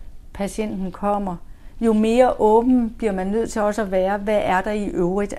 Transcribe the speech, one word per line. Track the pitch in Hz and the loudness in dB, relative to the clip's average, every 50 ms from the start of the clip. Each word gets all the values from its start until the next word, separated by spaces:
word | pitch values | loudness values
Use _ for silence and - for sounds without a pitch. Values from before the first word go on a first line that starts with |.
| - - - - - - - | -14 -14 -16 -16 -16 -14 -8
patienten | - 202 185 - - 214 214 208 190 190 185 | -6 -6 -6 -4 -4 -6 -4 -6 -6 -6 -8
kommer, | - - 202 202 208 202 202 190 175 - - - - - - - - - | -6 -4 -2 -2 -2 -2 -2 -4 -6 -8 -10 -14 -16 -16 -18 -16 -6 0
jo | 226 226 214 | 2 2 4
mere | 214 220 220 226 247 254 247 - - | 4 4 4 6 6 4 4 4 4
åben | - 214 214 233 233 262 254 247 233 220 - | 4 6 6 6 6 4 4 2 2 -2 -4
bliver | - 226 214 190 | -4 -4 -2 -2
man | 185 185 | -2 -2
nødt | 190 202 226 226 240 | -2 -2 -2 -2 -2
til | - 226 | -2 -2
også | 208 208 208 233 | 0 0 0 -2
at | 214 190 | -2 0
være, | 196 185 185 190 202 | 0 0 0 0 0
hvad | 208 202 220 214 208 - | -2 -2 0 0 0 2
er | - 185 185 | 2 0 0
der | 190 220 | 0 -2
i | 208 214 202 | -4 -4 -4
øvrigt | 185 - 180 180 175 185 208 202 196 - | -4 -2 0 0 0 0 -2 -4 -4 -6